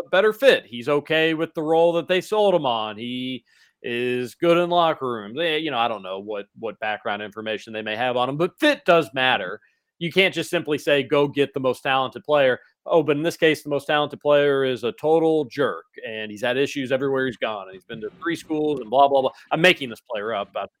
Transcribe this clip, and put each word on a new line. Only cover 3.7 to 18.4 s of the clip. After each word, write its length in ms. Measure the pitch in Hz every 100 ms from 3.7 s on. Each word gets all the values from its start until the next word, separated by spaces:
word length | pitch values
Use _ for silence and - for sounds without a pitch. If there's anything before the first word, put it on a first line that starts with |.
| _ 120
is 480 | 120 123 123 120
good 220 | - 170 165
in 140 | 175
locker 360 | 175 165 151 131
room. 280 | 113 101 131
They, 220 | 170 156
you 120 | 160
know, 60 | 120
I 120 | 117
don't 140 | 104
know 160 | 95 98
what, 280 | 104 104 101 123
what 220 | 110 101
background 400 | 107 104 113 101
information 500 | 104 110 110 104 117
they 120 | 110
may 140 | 110 110
have 200 | 127 123
on 140 | 127
him, 80 | 147
but 200 | 180 -
fit 240 | 302 277 -
does 240 | 170 147
matter. 480 | 135 127 110 92 104 _ _ _ _
You 120 | 165
can't 240 | 185 190
just 140 | 165 -
simply 300 | 170 143 151
say, 240 | 156 143
"Go 260 | 131 147 143
get 240 | 143 139
the 80 | 139
most 220 | 131 120
talented 420 | 139 135 127 120
player." 360 | - 147 131 120 _ _ -
Oh, 160 | 170
but 160 | 147 143
in 40 |
this 140 | 160 -
case, 260 | 160 151
the 60 | 147
most 160 | 143
talented 360 | - 147 147 127
player 440 | 147 143 143 135
is 200 | 135 120
a 80 | 117
total 520 | - 151 160 160 156
jerk, 400 | 127 143 123 82 - - 123
and 240 | 110 107
he's 100 | 104
had 160 | 123 127
issues 360 | 139 147 127
everywhere 340 | 131 139 135 131
he's 100 | 104
gone, 320 | 117 104 92
and 60 |
he's 100 | 95
been 160 | - 113
to 80 | 107 -
three 140 | 165
schools 440 | 160